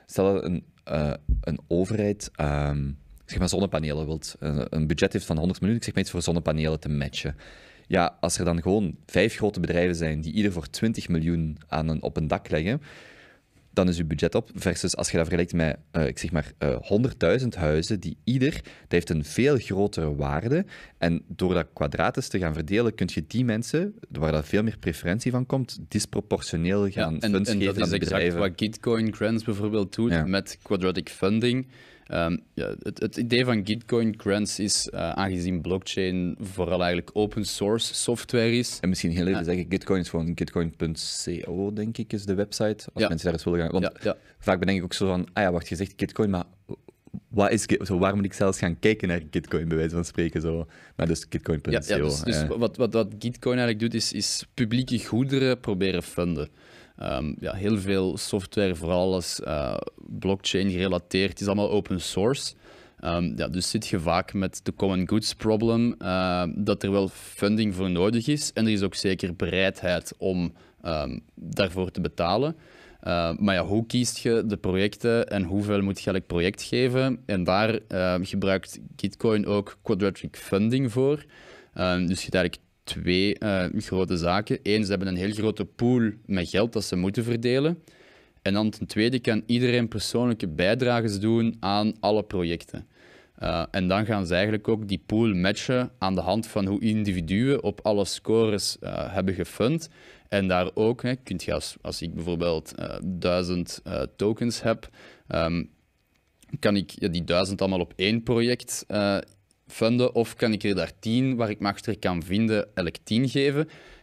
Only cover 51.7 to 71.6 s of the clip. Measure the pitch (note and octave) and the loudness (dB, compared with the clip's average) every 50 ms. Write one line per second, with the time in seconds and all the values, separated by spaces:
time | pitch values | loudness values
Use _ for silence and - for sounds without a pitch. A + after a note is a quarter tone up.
51.7 | F2 - D2 - G#2 F#2 D2+ D2+ C#2+ D2 D#2 - - D2+ D2+ D2 - A2 A#2 G#2+ | -2 0 0 0 0 2 2 0 0 0 0 0 0 0 0 0 0 0 0 0
52.7 | - - B2+ G#2+ G#2+ A2+ A2 G2 G#2+ G#2 A2 A#2+ B2 - - B2+ B2 B2+ B2 A#2+ | 0 0 0 2 2 2 0 0 -4 -8 -6 -8 -6 -4 -2 0 0 2 2 0
53.7 | A2+ G#2 A2+ A#2 A2+ A2+ - - - G#2 G2 - - - - - - - B2+ G#2+ | 0 0 -2 -2 0 -2 -2 -2 -4 -2 -2 -2 -4 -4 -8 -8 -4 -2 -2 0
54.7 | A#2 B2+ B2+ B2+ B2+ G#2+ - - A2+ A2+ C3+ C3+ C#3 C3+ C3+ C3 B2 B2 - A#2 | 0 -2 0 0 -2 -4 -2 -2 0 0 0 2 2 2 2 2 0 0 -2 -2
55.7 | G2+ F2+ G2 F#2+ F2 F2 E2+ - - - F2 F2 E2+ C#2+ D2+ - _ - - - | 0 2 2 2 2 0 -2 -4 -2 -2 0 0 0 -2 -4 -8 _ -20 -20 -20
56.7 | - - - - - - - G1+ - C2 C#2+ D2+ C2 - - - F2 F#2+ F#2+ G2+ | -20 -20 -20 -20 -14 -8 -6 -4 -4 -2 -4 -4 -6 -6 -6 -6 -6 -2 0 0
57.7 | A2 G2+ F#2 G2 G2 F#2+ F#2+ F#2 D#2 G#2 - - - G#2 F#2+ - - G#2+ G2+ F#2 | 0 0 0 0 0 2 2 0 0 -2 -4 -4 -4 -4 -4 -2 0 0 2 2
58.7 | F2+ D#2 E2 E2 F2+ F2+ F#2 F#2+ F#2 F#2 F2 - - - - C2+ D#2 D2 C#2 B1 | 0 -2 0 0 2 2 2 2 0 0 -2 -4 -6 -6 -4 -4 -2 -2 -2 -2
59.7 | G1+ G1+ - - - - G1+ G1+ - - - F#2 G2 F#2+ - - - F#2+ G2 G2+ | -4 -4 -6 -8 -12 -14 -14 -12 -8 -4 0 0 0 0 0 0 0 2 2 2
60.7 | F#2 F2 F#2 F#2+ F2+ F2 - - - F#2+ G2 F#2+ - - G2+ G2 G2 G#2 G2+ - | 2 0 0 2 0 0 -2 0 0 0 2 0 0 -2 0 0 2 2 2 2
61.7 | - G#2 F#2 - F#2 F2+ - - - F#2 G2 A#2 C#3 C#3+ - - - _ - - | 2 0 0 0 -4 -4 -4 -4 -2 2 2 2 0 0 -4 -10 -12 _ -20 -20
62.7 | - - - - _ - - E2 E2+ F2 F2+ D#2 A1 - D2+ A#1 C#2+ F2+ F2+ - | -20 -20 -20 -20 _ -8 -4 -2 0 0 0 0 -2 -2 -4 -2 -2 -2 -2 -2
63.7 | - A2 - - - F#2+ D#2 E2+ E2 F2+ F#2+ - - G2+ F#2+ F#2 - - - - | -2 -4 -2 -2 -2 0 2 2 2 2 0 -2 -2 -2 -2 -4 -4 -6 -6 -6
64.7 | F2 - G2+ G2 F#2+ F#2 F#2 - G2+ A2 G#2+ - - - - A2 A2 G#2+ A2+ A2+ | -4 0 0 2 2 2 0 2 0 0 0 -2 -6 -2 0 2 2 4 4 2
65.7 | A2+ A#2 A#2 A#2+ - - - F#2 F#2 F#2 F#2 F#2 F2+ F2+ F2+ E2+ - - G#2 G2+ | 2 4 2 0 0 -2 -4 -2 0 0 2 2 0 0 0 -2 -2 -2 0 0
66.7 | G2+ G2 - G2 G2 G2 F#2+ G2 - - - - - - G2+ G2+ G#2+ G#2+ A2 G#2 | 0 0 0 0 2 2 2 0 -4 -8 -18 -14 -6 0 2 2 4 4 2 0
67.7 | F#2 F2+ F#2+ F#2+ F2+ E2+ F2+ G#2+ A#2 A#2 A2+ D3 D3 D3 D3 - - A2 A2 A2 | 0 0 0 2 2 4 4 4 4 2 2 0 0 0 -2 -4 -2 0 2 2
68.7 | A2 G2 G2 F#2 - - - G2 F#2 F2 - F#2 E2+ - G2+ E2+ E2+ F#2 F#2+ G2 | 2 2 0 0 -2 0 0 0 0 0 -2 -6 -4 -2 -2 0 2 2 2 2
69.7 | F#2+ - - F2+ F2 E2+ - - - - G2+ F#2+ F#2 F#2 F2 E2 - - - - | 0 0 -2 0 0 0 -2 -6 -8 -4 -2 0 0 2 0 -2 -4 -8 -20 -20
70.7 | _ _ - E2+ D#2+ D#2 C#2+ C2+ A#1+ - - _ - - - D#2+ - - | _ _ -6 -4 -4 -4 -4 -4 -8 -10 -12 _ -20 -16 -12 -8 -2 0